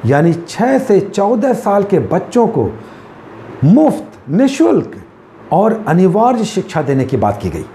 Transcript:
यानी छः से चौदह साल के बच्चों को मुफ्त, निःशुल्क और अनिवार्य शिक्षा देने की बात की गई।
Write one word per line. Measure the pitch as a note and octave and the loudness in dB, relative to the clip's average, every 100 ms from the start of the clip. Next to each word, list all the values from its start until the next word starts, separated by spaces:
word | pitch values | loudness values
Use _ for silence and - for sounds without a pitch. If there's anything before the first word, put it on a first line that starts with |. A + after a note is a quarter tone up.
| A2+ | 2
यानी | C#3+ E3+ E3 - | 2 2 0 -6
छः | - A#3+ C4+ | -4 0 0
से | C4 G3 | 2 0
चौदह | G3+ - G3 A#3+ C4 | 2 -2 0 0 0
साल | A#3+ G#3+ G3+ | -2 0 0
के | G3 E3+ | 0 0
बच्चों | - F3+ - B3 A3+ | 0 -4 -2 0 0
को | D#3 G#2 - - - - - - - - - | 0 -4 -6 -18 -20 -20 -20 -20 -20 -20 0
मुफ्त, | C#3 A#3+ D#4 - - - - | 4 6 4 0 -10 -18 -4
निःशुल्क | E3+ C4+ C#4 E4 A#3+ - - - - - - - | 0 0 2 2 2 -2 -14 -20 -20 -20 -20 -2
और | D#3+ A3 G#3+ A#2+ | 0 2 0 0
अनिवार्य | E3 F#3 F#3+ A#3+ A#3+ | 2 2 2 2 0
शिक्षा | G#3 - - E3 | -2 -6 -4 -6
देने | C3+ C3+ | -2 -2
की | B2+ B2 | 0 0
बात | G#2 G2+ | -2 -2
की | F#2 | -6
गई। | D#2+ - | -8 -12